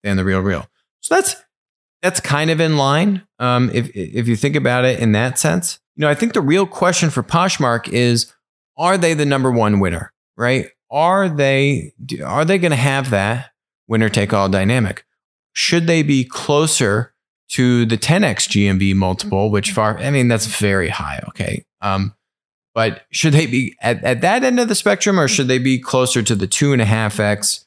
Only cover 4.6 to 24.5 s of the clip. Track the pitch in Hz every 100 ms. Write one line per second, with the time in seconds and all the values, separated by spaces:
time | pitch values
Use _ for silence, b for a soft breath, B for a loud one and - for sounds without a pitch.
4.6 | 131 123 127 127 117 104 123 123 156 175
5.6 | 170 - _ - 151 147 233 226 139 170
6.6 | 185 - 180 175 165 131 117 175 185 -
7.6 | 131 117 - 113 120 120 - _ _ _
8.6 | _ - 170 190 170 160 143 139 131 120
9.6 | 107 104 95 82 - _ _ - 120 131
10.6 | - _ _ 135 165 190 190 147 139 135
11.6 | 139 139 151 - 131 - 67 110 160 196
12.6 | 175 139 135 135 131 104 101 123 - _
13.6 | _ _ - 110 110 - 101 107 98 95
14.6 | 98 123 107 - - _ _ _ _ -
15.6 | - 170 165 165 147 139 123 - - 147
16.6 | 156 - 113 107 123 _ _ _ - -
17.6 | 123 123 117 113 - 175 190 101 - 107
18.6 | 101 95 98 95 95 92 104 98 107 104
19.6 | 95 98 107 107 131 143 120 113 110 -
20.6 | 104 98 85 - 76 71 - - 80 -
21.6 | - _ 101 95 98 - _ _ _ _
22.6 | _ 113 113 - - - 165 147 151 123
23.6 | 131 - 113 120 - 120 175 233 262